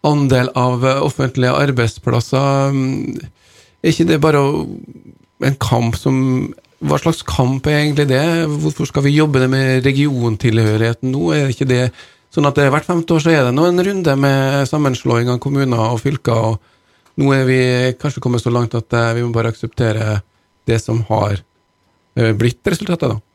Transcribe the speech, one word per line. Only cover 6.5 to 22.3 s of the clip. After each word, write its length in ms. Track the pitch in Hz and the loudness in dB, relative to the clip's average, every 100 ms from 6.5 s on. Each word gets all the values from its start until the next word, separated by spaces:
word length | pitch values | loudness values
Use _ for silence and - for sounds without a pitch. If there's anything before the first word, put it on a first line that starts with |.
| - _ _ | -10 _ _
hva 160 | 147 143 | -2 0
slags 240 | 170 165 | 0 -4
kamp 420 | - - 127 131 151 | -4 0 0 0 0
er 120 | 147 | 0
egentlig 300 | 151 143 147 | 0 0 0
det? 160 | 131 160 170 160 147 | 2 0 0 -2 -2
Hvorfor 260 | 151 147 - | -4 -4 -4
skal 160 | - | 0
vi 120 | 139 147 | 0 2
jobbe 240 | 156 135 | 2 2
det 100 | 127 | 2
med 340 | 135 131 131 131 | 0 2 2 2
regiontilhørigheten 1200 | 135 147 131 120 107 120 110 110 107 113 117 131 | 2 0 0 -2 0 0 2 2 2 0 -2 -4
nå? 200 | 135 170 | -2 0
Er 160 | 151 139 | 0 0
ikke 200 | 117 135 | -2 0
det 240 | 123 127 - - _ _ - | 0 0 -4 -20 _ _ 0
sånn 100 | 147 | 0
at 100 | 135 | 2
det, 120 | 143 | 2
hvert 160 | 143 - | 2 0
femte 300 | 175 165 165 | -4 0 0
år 80 | |
så 80 | 156 | 2
er 160 | 160 123 | 2 2
det 80 | 127 | 2
nå 100 | 175 | 2
en 140 | 175 | 2
runde 340 | 185 196 165 139 | 0 0 0 2
med 480 | 139 135 135 139 135 | 2 2 0 0 0
sammenslåing 640 | 151 147 123 127 120 120 | 0 0 0 0 0 0
av 80 | 123 | -2
kommuner 400 | 139 139 135 117 110 | -2 -2 0 0 0
og 80 | 120 | 0
fylker, 420 | 139 135 - 113 110 | -2 -2 0 0 0
og 80 | 110 _ _ _ _ _ - | -2 _ _ _ _ _ -2
nå 140 | 139 | 2
er 120 | 135 131 | 2 2
vi 140 | 131 127 123 127 | 2 2 2 0
kanskje 260 | 123 151 - | -2 -6 -4
kommet 220 | 127 120 | -2 -2
så 80 | 120 | 0
langt 240 | 120 120 113 | 0 0 -4
at, 160 | - | -2
eh, 200 | 120 117 113 | 0 0 -2
vi 80 | |
må 80 | 120 | -2
bare 200 | 117 113 | -2 -2
akseptere 720 | 110 117 - 117 107 110 104 - _ _ _ - | -4 -10 -2 -2 0 -2 -4 -6 _ _ _ -2
det 140 | 113 | -2
som 200 | - 117 110 | 0 -2 0
har, 320 | 107 101 98 - _ _ _ _ _ _ - | 0 0 -2 -8 _ _ _ _ _ _ 0
eh, 160 | 113 | 0